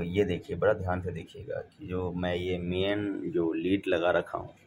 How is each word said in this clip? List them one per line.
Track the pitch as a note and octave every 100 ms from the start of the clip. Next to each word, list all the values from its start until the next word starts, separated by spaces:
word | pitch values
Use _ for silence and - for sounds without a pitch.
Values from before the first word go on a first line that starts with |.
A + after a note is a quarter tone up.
ये | E2+ F#2
देखिए, | G#2 E2+ - E2+
बड़ा | G2
ध्यान | G#2+ F#2 F2+
से | F2+
देखिएगा | E2 E2 - - -
कि | - - -
जो | F2+ F2+
मैं | F2 F2+ F2+
ये | F2+ F#2
main | F2 F2+ G2 G#2 G#2 F#2+ E2+
जो | E2+ E2
lead | D#2+ F2 G2 F#2+
लगा | F2 F2
रखा | F2 F2 F2
हूँ, | - -